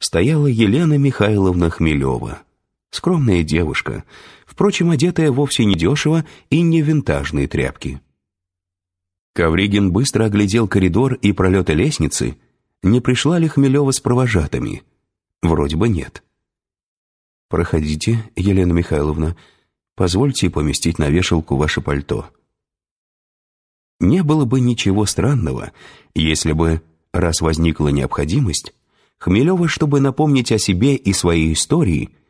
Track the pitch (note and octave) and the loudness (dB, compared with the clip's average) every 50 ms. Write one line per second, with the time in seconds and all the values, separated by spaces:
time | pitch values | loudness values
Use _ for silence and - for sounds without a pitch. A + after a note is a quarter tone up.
0 | - - - E2+ F#2 C3+ D#3+ D3+ D3 C#3+ A#2+ A2 A2+ G2 G#2+ D3+ F3 D#3 D3+ C#3+ | -10 -4 -2 0 0 0 0 0 0 0 2 2 2 2 4 2 2 2 2 2
1 | C#3 C#3 B2 - G#2 G#2 G#2+ G2+ G2 F#2 F2+ F2 F2 E2 - - E2 D#2+ D2+ C#2+ | 2 0 0 0 0 0 2 2 2 2 2 2 0 0 0 0 0 0 0 0
2 | C2+ C2+ B1+ A#1 A#1+ A1 - - - _ _ _ _ _ _ _ _ _ - - | -2 -2 -4 -4 -6 -10 -12 -14 -18 _ _ _ _ _ _ _ _ _ -14 -6
3 | - E3+ F#3 E3 C3+ A#2 F#2 F2 D#2+ D2+ - D#2+ F2 D2+ - - - - A1 G#1+ | -4 -2 -2 0 2 2 2 2 0 0 0 -2 0 -2 -4 -6 -8 -8 -8 -10
4 | - _ - - - - - - _ _ - - F#3 G#3 G3+ - E3+ E3+ E3 C3 | -12 _ -20 -20 -20 -20 -20 -20 _ _ -4 -2 0 0 0 0 0 0 2 2
5 | D#3 F3+ F3 - D#3+ D3+ B2 C3 D3 C3+ - - A#2 G#2 F#2+ D#2+ E2 F#2+ C#3+ D3 | 0 0 0 0 0 0 2 0 -2 -2 0 0 2 2 2 2 2 0 0 0
6 | - D3+ D#3+ E3 D#3 - - - _ - - D#3+ E3+ E3 E3 E3 D3 D3 D#3+ D3+ | 0 0 0 0 -2 -4 -12 -20 _ -2 0 0 2 2 2 2 2 2 0 0
7 | C#3 - D#2 C#2 C#2 C#2 D2+ D2 C#2 C2 - - C2 C2 - - - C#2+ C#2 C2+ | 0 0 -2 -2 -4 -4 -4 -4 -4 -2 -2 -4 -4 -4 -6 -8 -12 -12 -12 -12
8 | _ _ _ _ _ _ _ _ _ _ _ _ _ _ _ _ _ _ _ _ | _ _ _ _ _ _ _ _ _ _ _ _ _ _ _ _ _ _ _ _
9 | _ _ _ _ _ _ - - E2+ E2 D#2+ F2 G2 G#2 G2+ G#2 G2+ F#2+ E2+ G#2 | _ _ _ _ _ _ -4 -2 0 2 2 2 0 2 2 2 2 2 2 0
10 | C#3 - - A2+ A2+ G#2+ G2+ G#2+ G#2 G2 G2 A#2 A2+ G2 - G2+ F#2 F#2 E2 G2+ | 0 0 0 0 0 0 2 0 0 2 2 0 0 2 0 2 2 2 2 2
11 | C3 C3 B2 - - G2+ G2 - F#2+ F#2 F#2 G2 F2+ - D#2 D2+ G#2+ D#3 D3 - | 0 0 0 0 0 0 2 2 2 2 2 2 2 2 2 2 2 0 0 0
12 | E2 D2+ - - - A#1 D2 - _ _ _ _ _ _ _ _ - F#2+ A2 B2 | -2 -2 -2 -4 -4 -6 -6 -10 _ _ _ _ _ _ _ _ 0 2 2 2
13 | A#2+ - B2+ A#2 - D3 F3 F3 E3 D#3 - C#3 C#3 C3+ C3 C#3+ C#3+ C3+ C3 - | 2 0 -2 0 2 0 2 2 0 0 2 2 2 2 2 2 2 0 -2 -2
14 | - A2+ A#2+ B2 C3 A#2+ A2 F2 C#2+ C#2+ - B1+ B1+ G#1+ G1+ - - _ _ _ | 0 0 0 2 2 2 0 0 0 0 -4 -6 -6 -6 -8 -10 -14 _ _ _
15 | _ _ _ _ _ _ _ - - E2 D#2+ D#2 D2 C#2 D2+ D#2 G#2 A#2 G#2 D#2+ | _ _ _ _ _ _ _ -4 0 0 2 2 0 -2 0 0 0 0 0 -2
16 | C2 - - - _ _ _ _ _ _ _ _ _ _ _ _ _ _ _ _ | -4 -8 -14 -20 _ _ _ _ _ _ _ _ _ _ _ _ _ _ _ _
17 | _ _ _ _ _ _ _ _ _ - - E2 E2+ - - D#2+ D#2 D2+ D2+ D2+ | _ _ _ _ _ _ _ _ _ -6 -4 -4 -2 0 -2 -2 0 -2 -4 -2
18 | - A2 A#2 A#2 G#2+ - - - F#2 G2+ G2 F#2+ F#2 F2+ E2+ E2+ F2 - D#2+ D2 | -2 -2 -2 -2 -2 -8 -8 -4 -2 0 2 2 2 2 2 0 0 0 -2 -2
19 | D2 D2+ D2+ D#2+ D#2 E2 F2 - - _ _ _ _ _ _ _ _ _ _ - | -2 -2 -2 -2 -2 -4 -4 -8 -12 _ _ _ _ _ _ _ _ _ _ -4
20 | G2 F2+ F2 G2 C3 C#3+ B2+ - - F2 - D#2 D2+ D2 C#2 - - E2+ E2 - | -2 0 0 0 0 0 0 0 -2 -2 -2 0 -2 -2 -2 -2 -2 -4 -2 -2
21 | D#2 C#2+ D2 F2 F2+ - F2+ D#2+ D#2 - C#2+ C2+ D2+ D2 - - - - C#2+ C#2+ | -2 0 0 0 0 0 0 -2 -2 -2 -2 -2 0 -2 -2 -4 -4 -4 -4 -4
22 | C#2 - C#2 G#1+ - - _ _ _ _ _ _ _ _ _ _ _ _ _ _ | -4 -6 -6 -8 -8 -12 _ _ _ _ _ _ _ _ _ _ _ _ _ _
23 | _ _ _ _ _ _ _ _ _ _ _ _ _ _ _ _ _ _ _ - | _ _ _ _ _ _ _ _ _ _ _ _ _ _ _ _ _ _ _ -2
24 | - F2 C3+ F#3+ F3+ D3 D#3 D#3 C#3+ A#2 C3 C3+ B2 B2 A#2+ - - G2+ F#2+ G#2 | 2 2 2 2 2 2 2 2 2 2 2 2 2 2 0 0 0 0 2 2
25 | G#2+ - - - F#2 B2 D3 B2 E2 C#2+ C2 A#1 - - - _ - - - - | 0 -2 -2 -2 0 0 0 0 -2 -2 -4 -6 -8 -12 -16 _ -20 -20 -20 -20
26 | _ _ - - D#2+ D#2 D#2 - - E2 D#2 D#2 E2 E2 E2 D#2+ - _ _ _ | _ _ -4 -2 0 0 0 0 0 -2 0 2 2 0 0 -2 -4 _ _ _
27 | _ _ - F2+ F2 E2+ E2 - E2 D#2+ D#2 D2+ E2 E2 D2+ - D2+ D2 C#2+ C#2+ | _ _ -4 -2 0 0 0 0 0 -2 0 2 0 0 0 0 0 0 0 0
28 | C2 B1 - - D2 D2+ F#2 D3 C3+ G2 - - - - _ _ _ _ _ _ | -2 -4 -4 -4 -4 -2 0 -2 -2 -2 -4 -6 -8 -12 _ _ _ _ _ _
29 | _ _ _ _ - F2+ F#2 G#2+ C3+ E3+ F#3+ F3 F3 D#3+ - - D#3+ D3 C#3+ C#3+ | _ _ _ _ -2 0 2 2 2 2 2 2 0 -2 0 -2 -2 0 2 2
30 | C#3 C3+ B2 - D#3 D3+ C#3+ C3 A#2+ - A#2 G#2+ - - F#2+ F2 A2+ C#3 C#3 C3 | 2 0 0 0 0 2 2 0 0 0 -2 -2 0 0 0 2 2 2 0 0
31 | - G2 G2 - - F2+ E2+ E2 D#2+ D#2+ D#2+ - - - C#3+ E3+ D#3+ G2 D#2+ C#2 | 0 -2 -2 0 0 2 2 2 2 0 0 -2 -2 0 0 0 2 0 0 -2
32 | - - _ _ _ | -4 -6 _ _ _